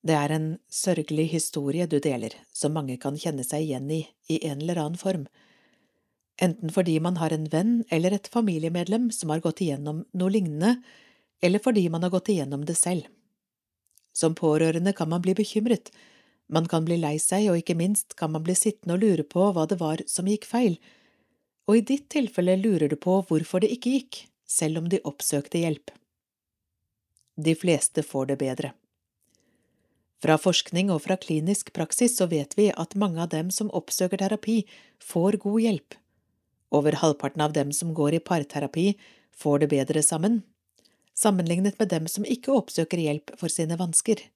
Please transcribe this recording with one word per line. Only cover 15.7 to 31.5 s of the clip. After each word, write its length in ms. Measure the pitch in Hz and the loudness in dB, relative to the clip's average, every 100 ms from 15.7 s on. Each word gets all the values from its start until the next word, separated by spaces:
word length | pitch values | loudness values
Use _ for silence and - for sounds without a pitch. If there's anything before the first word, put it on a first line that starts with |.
| 220 - - - _ _ _ - | 0 -2 -20 -20 _ _ _ -2
man 240 | 160 165 | 0 2
kan 160 | 165 165 | 0 2
bli 140 | 170 | 0
lei 140 | 156 151 | 0 -2
seg, 320 | - 190 214 | 0 2 2
og 80 | 175 | 2
ikke 160 | 175 170 | 0 0
minst 380 | 180 208 - | 0 0 -4
kan 160 | - 156 | -6 -4
man 160 | 156 160 | -2 0
bli 80 | |
sittende 400 | 185 220 208 175 | 0 0 -2 -4
og 80 | 180 | 2
lure 240 | 220 165 143 | 4 2 0
på 240 | 175 202 | 2 2
hva 140 | 175 156 | 2 0
det 160 | 185 | 0
var 240 | 160 160 - | -2 -2 -4
som 240 | - 185 | -4 -2
gikk 160 | 208 - | -2 -2
feil. 320 | 240 233 165 - _ _ _ _ _ _ _ - | 0 2 0 -8 _ _ _ _ _ _ _ 2
Og 140 | 226 | 2
i 60 | 214 | 4
ditt 160 | 277 - | -4 -2
tilfelle 400 | 302 240 - 180 190 | -2 -2 0 2 2
lurer 260 | 220 175 147 | 2 2 2
du 60 | |
på 240 | 147 180 190 185 | 0 2 0 2
hvorfor 400 | 160 165 185 214 | -2 0 0 0
det 80 | |
ikke 240 | 240 240 262 | 0 0 -2
gikk, 240 | - - - _ - | -2 -18 -18 _ -4
selv 380 | - 156 160 | -2 0 -2
om 40 | 170 | -2
de 140 | 190 | -2
oppsøkte 640 | 185 - - 143 143 170 165 | -2 -6 -2 -2 -2 -2 0
hjelp. 240 | 151 - - _ _ _ _ _ _ _ _ _ _ _ _ _ - | -2 -8 -20 _ _ _ _ _ _ _ _ _ _ _ _ _ -2
De 220 | 160 160 | 0 2
fleste 480 | 180 160 - - 147 | 2 2 2 -2 -2
får 240 | 143 131 | -4 -2
det 120 | 139 131 | -2 -2
bedre. 300 | 131 135 - _ _ _ _ _ _ _ _ _ _ _ _ _ _ | -4 -8 -10 _ _ _ _ _ _ _ _ _ _ _ _ _ _
Fra 140 | 151 156 | 2 4
forskning 480 | 185 170 - 175 196 | 4 0 -2 -2 0
og 140 | 160 | -2
fra 140 | - 185 | -2 -4
klinisk 540 | - 156 165 | -2 -2 0